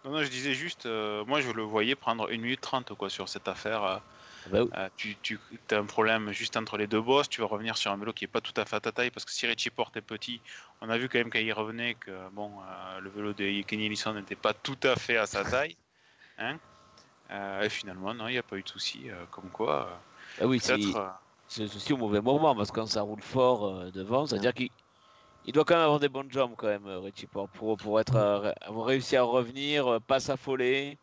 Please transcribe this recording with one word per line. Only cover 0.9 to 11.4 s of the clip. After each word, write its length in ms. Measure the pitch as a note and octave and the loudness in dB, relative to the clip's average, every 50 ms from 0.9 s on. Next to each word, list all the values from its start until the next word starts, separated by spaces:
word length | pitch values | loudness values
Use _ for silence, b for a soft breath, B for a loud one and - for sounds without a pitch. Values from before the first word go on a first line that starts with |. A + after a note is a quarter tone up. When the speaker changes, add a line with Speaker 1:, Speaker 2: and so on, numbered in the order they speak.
| A2+ A2 G#2+ G#2+ G#2 G#2 G#2+ | -2 -2 -2 -2 -2 -4 -2
Speaker 1:
moi, 160 | A2+ C#3 D3+ | 0 2 2
je 100 | C3 B2 | 2 0
le 120 | A2 A2+ A2 | -2 -2 -4
voyais 320 | G#2+ G#2+ G#2+ G#2+ A#2+ C3+ | 0 2 2 4 2 0
prendre 340 | - - A#2+ A2+ A2+ A2 - | 0 0 -2 0 0 0 -2
une 120 | A#2+ A#2 | -2 -4
minute 200 | A2+ A#2+ C3+ - | -2 -2 -2 -4
trente, 320 | - - - C3 B2 - G#2 | -4 -4 -2 -4 -4 -4 -8
quoi, 160 | - G2+ F#2+ | -6 -6 -6
sur 180 | - - F#2+ - | -4 -6 -6 -6
cette 180 | - F#2+ - | -8 -6 -6
affaire, 360 | G2 F#2 - - G2+ A2+ A2 G2+ | -6 -6 -4 -2 -2 0 0 0
euh. 140 | F#2 F#2+ - - B B B B B B B B | 0 0 -2 -6 B B B B B B B B
Speaker 2:
Ah 40 | F#2 | 0
bah 120 | F#2+ G#2 B2 | 2 4 4
oui. 60 | - - | 2 0
Speaker 1:
Euh, 140 | - F#2+ F#2+ _ | -4 -6 -6 _
tu, 180 | - - A2 G2+ - | -6 -6 -6 -6 -6
tu, 180 | - - A2 G2+ - - A2 A2+ _ | -6 -6 -6 -8 -10 -16 -18 -16 _
t'as 120 | - A2+ G#2+ | 2 2 2
un 60 | G#2 | 2
problème 460 | G#2 - - A2 A2 A2+ A2 G#2+ G#2 | 2 2 4 6 6 4 4 2 -2
juste 260 | G2 - A#2 - - | -4 -4 -6 -2 -2
entre 200 | A#2 A2 G#2 - | -4 -4 -2 -2
les 100 | G#2 G#2+ | -2 0
deux 140 | G#2 A2 G#2+ | 2 2 2
bosses, 280 | A2+ A#2+ C3+ C#3+ C#3+ - | 4 6 4 4 4 2
tu 120 | - - | 0 -2
vas 60 | A2+ | 0
revenir 300 | G2 G#2+ G#2 A2 A2+ A2 | 0 0 -2 -2 -4 -2
sur 140 | - - G#2 | 0 0 0
un 60 | G2+ | 0
vélo 140 | G2+ G#2 A2 | 0 -2 -6
qui 140 | A2 - G2+ | -6 -6 -8
est 20 | |
pas 140 | - - A#2 | -2 -2 -2
tout 120 | - - - A#2 | -4 -2 -2 -2
à 60 | G#2+ | -2
fait 100 | - - | 0 -2
à 40 | G#2+ | -2
ta 120 | - A#2 | -2 -2
taille, 200 | A2 - B2 B2 | 0 0 -2 -2
parce 140 | - A#2+ - | -2 -6 -10
que 60 | - | -8
si 140 | - - - | -6 -2 -2
Richie 220 | A#2+ A2+ - - B2+ | -2 -2 0 -2 -4
Porte 280 | - - A2+ - - | -2 -2 -4 -4 -4
est 40 | A2+ | -10
petit, 400 | G#2 - A2+ G#2 - - A#2+ A#2 B B B B B B B _ | -8 -8 -10 -10 -8 -10 -10 -12 B B B B B B B _
on 80 | A2+ A2 | -4 -2
a 80 | A2+ | 0
vu 120 | A#2 B2+ C3 | 0 0 2
quand 100 | - A#2+ | 2 2
même 100 | A#2 A#2 | 2 2
quand 100 | - | 0
il 140 | A#2 | 0